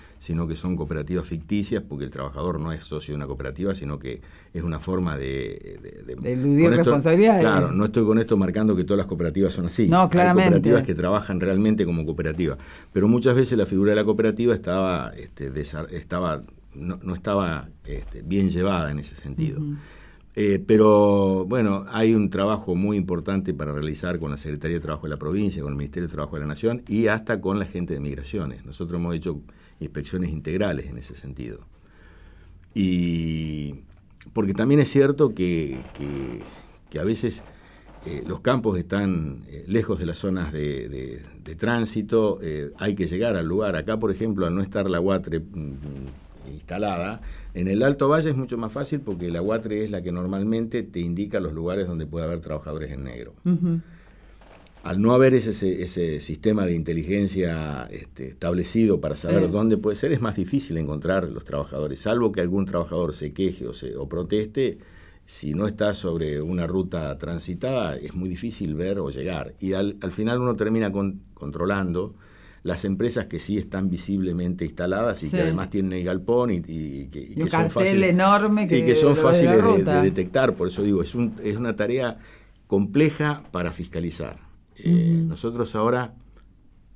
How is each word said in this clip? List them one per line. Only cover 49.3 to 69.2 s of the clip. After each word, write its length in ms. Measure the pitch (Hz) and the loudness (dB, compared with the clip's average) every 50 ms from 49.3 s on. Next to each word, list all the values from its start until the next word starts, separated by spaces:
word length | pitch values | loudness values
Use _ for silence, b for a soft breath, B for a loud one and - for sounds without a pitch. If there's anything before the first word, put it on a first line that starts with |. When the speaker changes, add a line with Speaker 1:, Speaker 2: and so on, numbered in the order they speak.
Speaker 1:
la 100 | 85 85 | -4 -2
Guatre 440 | 90 104 110 113 110 107 107 107 107 | 0 0 0 -2 -2 -2 -4 -2 -2
es 60 | 107 | -4
la 120 | 104 90 87 | -4 -6 -4
que 100 | 90 87 | -4 -4
normalmente 720 | 87 90 92 98 98 98 110 113 113 117 110 120 120 101 | -4 -4 -2 -2 -2 0 0 0 0 -2 -2 -4 -4 -4
te 180 | - - 90 | -4 -6 -4
indica 400 | 87 85 87 87 101 101 - 101 | -4 -2 -2 -4 -4 -2 -2 -4
los 140 | 92 85 78 | -4 -4 -4
lugares 320 | 80 82 87 92 101 95 | -4 -4 -2 -2 -2 -2
donde 180 | 87 85 80 80 | -2 -4 -6 -6
puede 200 | 71 78 85 80 | -6 -6 -6 -4
haber 140 | 80 85 82 | -4 -4 -6
trabajadores 500 | 78 76 76 76 - 78 73 78 76 71 71 | -6 -8 -8 -8 -8 -8 -8 -8 -8 -8 -8
en 120 | 67 67 | -8 -10
negro. 280 | 64 60 60 57 57 - - - | -10 -10 -12 -14 -16 -14 -6 -2
Speaker 2:
Ujú. 340 | 175 180 156 175 175 165 165 - b b b b b b b b b b b b - - - - - - - - | 0 0 2 2 0 0 -2 -4 b b b b b b b b b b b b -20 -20 -20 -20 -20 -20 -14 -8
Speaker 1:
Al 180 | - 90 95 | -4 0 2
no 140 | 107 113 123 | 4 6 6
haber 180 | 127 135 131 127 | 8 8 8 6
ese, 180 | 127 107 113 | 6 4 0
ese, 320 | 98 - 101 95 92 90 90 | -2 -2 0 0 0 -2 -4
ese 380 | 87 - 92 85 82 76 76 | -6 -4 -2 -2 -2 -2 -4
sistema 460 | 73 - 80 76 - 110 107 107 98 | -6 -8 -8 -2 0 2 2 2 2
de 80 | 90 87 | 0 0
inteligencia, 1120 | 82 78 82 82 82 76 78 98 101 101 92 95 95 90 85 82 80 78 76 73 64 62 - | 0 -2 -2 -2 -4 -2 -2 0 0 0 0 0 0 -2 -2 -2 -4 -4 -6 -6 -8 -8 -10
este, 380 | 50 - - - - - 65 65 | -12 -14 -16 -16 -14 -12 -12 -12
establecido 720 | - - - 85 87 90 90 - - 113 113 104 92 78 | -10 -6 -4 -2 0 0 -2 0 2 4 4 4 4 2
para 140 | 69 76 71 | 0 -2 -4
saber 320 | - - 82 85 98 92 | -4 -2 0 2 4 4
Speaker 2:
Sí. 40 | 87 | 4
Speaker 1:
dónde 280 | 87 104 110 113 110 - | 2 2 2 2 2 2
puede 180 | 95 107 104 | 2 0 -2
ser, 160 | - - 147 160 | 0 0 0 0
es 80 | 131 | 0
más 160 | 120 110 - | 0 -2 -2
difícil 400 | - 90 90 - 139 - - 82 | -2 -2 -2 -2 -2 -2 -2 -4
encontrar 500 | 80 78 71 76 76 78 85 92 98 90 78 | -4 -4 -4 -4 -4 -2 0 0 0 0 -2
los 160 | 53 58 - | -6 -10 -10
trabajadores, 540 | - 69 71 71 - - 69 76 73 67 - | -8 -6 -6 -6 -6 -6 -6 -4 -4 -6 -6
salvo 300 | - 107 113 120 120 107 | -4 -2 0 2 2 2
que 120 | 98 92 87 | 2 0 0
algún 240 | 87 92 98 95 | 0 0 0 0
trabajador 480 | 95 - 87 82 80 82 85 87 78 71 | 0 -2 -2 -2 -2 -2 -2 -2 -2 -4
se 180 | - 80 76 69 | -6 -8 -8 -4
queje 340 | - 95 92 - - 64 | -2 -2 -2 -2 -4 -8
o, 60 | 60 60 | -10 -10
se, 240 | - - 62 55 | -10 -12 -10 -10
o 100 | 64 71 | -8 -8
proteste. 720 | 67 - 85 90 82 104 107 107 110 107 139 135 117 - - b b b b b b b b b | -6 -6 -6 -4 0 0 0 0 -2 -2 0 0 0 -2 -4 b b b b b b b b b
Si 300 | b - - - 76 73 | b -18 -10 -8 -6 -4
no 120 | 87 101 | -2 -2
está 280 | 104 107 - 107 104 101 | -2 -2 -2 0 -2 -2
sobre 480 | - - 87 82 82 80 76 73 73 76 | -2 -4 -4 -2 -2 -2 -2 -4 -4 -4
una 240 | 82 92 87 85 | -4 -2 -2 -2
ruta 500 | 82 90 95 92 90 - 85 78 71 69 | 0 0 0 -2 -2 -4 -4 -4 -6 -6
transitada, 800 | 69 73 76 85 82 - - 90 85 - 127 135 123 104 82 69 | -6 -8 -8 -8 -6 -6 -8 -8 -6 -4 -2 -2 -2 -2 -2 -4
es 180 | 64 73 76 - | -6 -8 -10 -8
muy 140 | 87 92 95 | -6 -6 -4
difícil 460 | 90 87 - 117 107 - 101 82 76 | -6 -6 -6 -8 -8 -6 -6 -4 -4
ver 240 | 76 90 95 98 98 | -2 -2 -2 -2 -2
o 100 | 82 69 | -4 -4
llegar. 460 | 65 65 | -6 -6